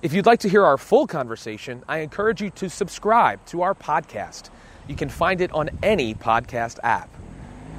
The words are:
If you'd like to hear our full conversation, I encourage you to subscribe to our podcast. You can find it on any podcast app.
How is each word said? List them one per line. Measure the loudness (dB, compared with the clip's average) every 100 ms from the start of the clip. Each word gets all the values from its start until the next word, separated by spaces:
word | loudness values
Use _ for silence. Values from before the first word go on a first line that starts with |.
If | 0
you'd | 4 6
like | 6
to | 6
hear | 6
our | 6 4
full | 4 4 4
conversation, | -2 -6 -8 -10 -10 -10 -12 -8
I | -6
encourage | -6 -2 -2 0
you | -6
to | -6 -8
subscribe | -6 -6 -4 2 4 4 0 -8
to | -2
our | -2
podcast. | -2 -2 -2 -2 -10 -10 -12 -18 -20 -20 -20 -12
You | -6
can | -6
find | 0 0 2
it | 0
on | 0 -4 -2
any | 0 2 0
podcast | -2 2 2 0 -6 -6 -4
app. | -2 -2 -2 -18 -18 -18 -18 -18 -16